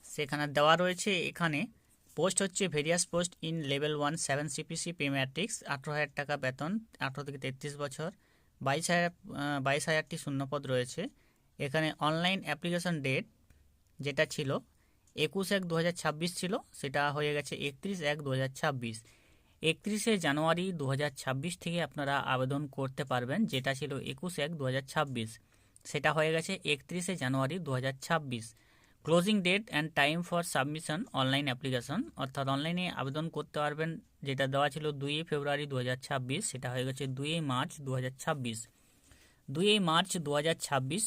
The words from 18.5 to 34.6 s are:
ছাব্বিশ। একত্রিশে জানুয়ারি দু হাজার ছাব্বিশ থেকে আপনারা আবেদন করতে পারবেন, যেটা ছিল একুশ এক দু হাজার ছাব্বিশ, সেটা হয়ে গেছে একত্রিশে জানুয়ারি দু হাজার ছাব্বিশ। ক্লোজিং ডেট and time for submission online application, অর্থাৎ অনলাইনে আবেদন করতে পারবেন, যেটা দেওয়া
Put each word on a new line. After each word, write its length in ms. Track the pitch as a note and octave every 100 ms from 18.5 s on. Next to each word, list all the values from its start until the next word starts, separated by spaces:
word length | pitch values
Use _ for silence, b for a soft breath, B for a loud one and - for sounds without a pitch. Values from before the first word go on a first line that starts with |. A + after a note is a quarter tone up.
| C3+
ছাব্বিশ। 360 | D#3+ C3+ A#2+ A2 b b b b b b
একত্রিশে 500 | D#3 D#3+ G#3 G#3 A3+ G#3 D#3+
জানুয়ারি 400 | C#3+ D#3+ E3 F#3+ E3+
দু 40 | C3+
হাজার 200 | C3+ D3 C#3
ছাব্বিশ 320 | - C3 E3+ E3+
থেকে 140 | F3 E3+ D3
আপনারা 260 | D3+ C#3 C#3 -
আবেদন 280 | C3 C3 C#3 D3 C3+
করতে 260 | C3+ C3+ C#3
পারবেন, 280 | B2 B2 E3 A3
যেটা 200 | C3 C3 C3+
ছিল 120 | D3 C3+ C3+
একুশ 200 | C3 F3+ F3
এক 60 | D3 E3
দু 40 | C3
হাজার 160 | C3 C3+
ছাব্বিশ, 380 | D#3+ C#3+ B2 A2 - b b b b -
সেটা 200 | D3 D3+ D3+
হয়ে 140 | D#3 D#3+
গেছে 160 | D#3+ F#3+ D3
একত্রিশে 420 | C#3+ - F3 F3+ F3
জানুয়ারি 340 | C3 C3+ C3+ F3+ D3
দু 40 | C3
হাজার 180 | C3+ C3+ -
ছাব্বিশ। 400 | E3 C#3+ A#2+ A2 b b b b b
ক্লোজিং 320 | - E3+ F#3 G#3+ F3
ডেট 180 | G3 A3 D3
and 100 | D#3 D#3+
time 220 | C#3+ E3 F3
for 140 | E3+ E3+
submission 460 | - C3+ D#3 D#3+ D#3 - C#3
online 260 | C3 C3+ C#3+
application, 460 | B2+ C3+ B2+ A#2+ E3+ D#4+ -
অর্থাৎ 240 | C3+ C#3 C3+
অনলাইনে 320 | C3+ D#3 F3 F3+ -
আবেদন 260 | C3 D3 D#3+ D#3
করতে 220 | C#3 D3+
পারবেন, 260 | D3 D3 D#3+ E3 - _ C#3
যেটা 180 | C3+ C3+
দেওয়া 160 | C#3